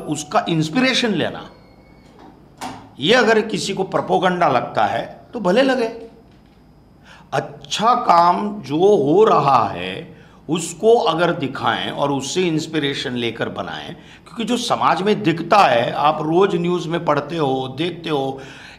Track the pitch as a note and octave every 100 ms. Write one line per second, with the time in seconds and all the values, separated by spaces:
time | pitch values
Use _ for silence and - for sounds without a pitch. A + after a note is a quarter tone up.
0 | - D3 - G#3+ - D#3+ D#3 B3+ C4 A#3
1 | A#3 F3 G#2+ E2 - - - - - -
2 | - - - - - - - - - -
3 | D3 B3 A3 A3 G#3 F3+ - F#3+ F#3+ E3
4 | - F#3 F3+ F3+ E3 B2 A#2+ A#2+ G2+ G2
5 | - - - B3 F3+ G#3+ C4+ B3 A3+ -
6 | - - - - _ _ - - _ -
7 | - - - C3+ D3 - - - A3 A#3+
8 | - E3+ F3 F#3+ G#3 G#3 B2+ D3 G3 G3
9 | C#3 F3 A3 E3 C#3+ B2+ G#2 F2 F#2 F#2+
10 | - - - - - D#3+ - - A3 A#3
11 | D#3+ D#3+ E3+ C#3 C3 - A#2+ G2+ G2 D#3
12 | C#3+ C#3 B2+ F3+ F3+ D#3 D3+ D#3 C#3+ C3+
13 | C#3 B2 A#2 A2+ A#2 F#2 F2+ D#2 D2+ E3+
14 | - - - - A3 A#3+ - A#2+ B2+ E3+
15 | G3 G3 D3 D#3+ E3 G#3+ E3 A#2+ B2+ -
16 | C#3+ - D#3 E3 G3+ F3+ E3+ F3 D#3+ E3+
17 | E3 D3 C#3+ E3+ C#3+ C3 B2+ B2+ F3 E3
18 | E3 D3 C3+ C3+ - - -